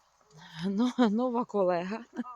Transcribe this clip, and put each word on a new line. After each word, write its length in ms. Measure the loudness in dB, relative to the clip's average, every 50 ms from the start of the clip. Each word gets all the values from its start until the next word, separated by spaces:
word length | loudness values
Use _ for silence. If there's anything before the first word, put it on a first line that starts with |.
| _ _ _ _ _ _ -20 -20 -20 -18 -12 -6 -4
Но-, 440 | -2 0 0 0 0 4 4 4 4
нова 360 | 4 2 0 0 0 -2 -2
колега. 600 | 0 0 2 2 2 2 0 -2 -4 -8 -10 -10 -10 -10 -10 -10 -10 -14